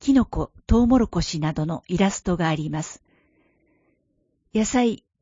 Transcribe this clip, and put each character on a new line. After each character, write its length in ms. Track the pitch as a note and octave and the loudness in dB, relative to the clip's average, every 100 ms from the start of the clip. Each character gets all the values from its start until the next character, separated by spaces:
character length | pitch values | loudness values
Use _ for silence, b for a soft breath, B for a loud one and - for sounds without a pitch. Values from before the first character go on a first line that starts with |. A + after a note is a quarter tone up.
き 80 | - | 2
の 140 | C4+ - | 2 2
こ、 260 | - - - - | -2 -8 -6 2
ト 140 | A3+ | 4
ウ 60 | A#3+ | 4
モ 120 | B3+ | 4
ロ 80 | A3 | 2
コ 140 | E3+ | -2
シ 180 | - D#3+ | -4 -4
な 140 | D3+ | -4
ど 120 | D#3 D3+ | -4 -4
の 160 | D3 - | -6 -4
イ 100 | F3 | 0
ラ 140 | G3 | 0
ス 120 | - | -2
ト 120 | - F3 | -4 -2
が 140 | E3 | -2
あ 60 | D#3 | -4
り 140 | D3+ | -6
ま 140 | D3+ | -8
す。 180 | D#3+ - _ _ _ _ _ _ _ _ _ _ _ _ _ _ _ | -10 -16 _ _ _ _ _ _ _ _ _ _ _ _ _ _ _
野 120 | G#3+ A3 | -4 0
菜、 400 | B3+ A#3+ G3 _ _ | 0 0 -2 _ _